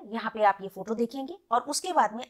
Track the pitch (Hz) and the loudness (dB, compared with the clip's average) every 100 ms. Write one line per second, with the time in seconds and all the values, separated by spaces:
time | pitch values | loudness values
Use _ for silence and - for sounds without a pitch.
0 | 233 226 220 220 202 190 190 175 185 226 | -8 -6 -4 4 4 4 -2 -8 -4 -2
1 | 233 277 262 381 - 240 262 - 370 320 | -2 -4 -10 -12 -2 0 0 -2 0 2
2 | 208 220 | 2 0